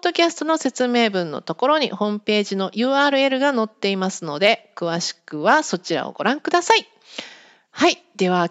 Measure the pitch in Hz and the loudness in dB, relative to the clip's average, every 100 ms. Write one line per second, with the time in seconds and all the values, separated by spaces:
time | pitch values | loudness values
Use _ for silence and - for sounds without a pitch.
0 | 349 339 339 - 302 320 269 - 254 240 | 0 2 2 0 -2 -2 -2 -2 0 2
1 | 226 190 170 147 - 160 262 311 262 185 | 2 0 -4 -6 -8 -2 2 2 0 -2
2 | 208 208 - 208 202 196 190 - 247 269 | -4 -2 -2 0 0 -4 -4 -2 0 2
3 | 285 269 269 262 285 262 220 _ 202 196 | 2 2 2 2 0 0 -2 _ -2 -2
4 | 190 - 165 147 202 226 - - 170 170 | -2 -4 -8 0 2 2 -2 -8 -4 -2
5 | 170 - - 151 170 294 311 175 - 156 | -4 -8 -12 -2 2 2 2 -4 -2 -4
6 | 131 131 175 285 - 349 349 440 403 _ | -4 -4 -2 -2 0 0 2 2 0 _
7 | - - - - - _ _ - 330 - | -20 -18 -18 -20 -20 _ _ 0 0 0
8 | _ - 185 180 170 | _ -2 0 2 0